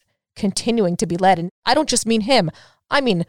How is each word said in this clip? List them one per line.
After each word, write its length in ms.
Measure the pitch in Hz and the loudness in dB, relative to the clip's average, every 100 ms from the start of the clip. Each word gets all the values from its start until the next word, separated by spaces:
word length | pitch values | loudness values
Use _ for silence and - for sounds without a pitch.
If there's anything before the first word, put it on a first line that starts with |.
| _ _ _ - | _ _ _ -6
continuing 600 | 202 - - 233 185 175 | -4 -4 -2 0 0 0
to 100 | 170 | -4
be 100 | 170 | 0
led. 220 | 185 180 | 2 2
And 100 | 175 - - | 0 -6 -2
I 80 | |
don't 160 | 277 302 | 0 0
just 160 | 240 220 | -2 0
mean 160 | 226 | 0
him. 300 | 208 262 160 - - _ - | 2 2 2 -4 -18 _ -4
I 100 | 285 | -2
mean 240 | 262 180 | 0 0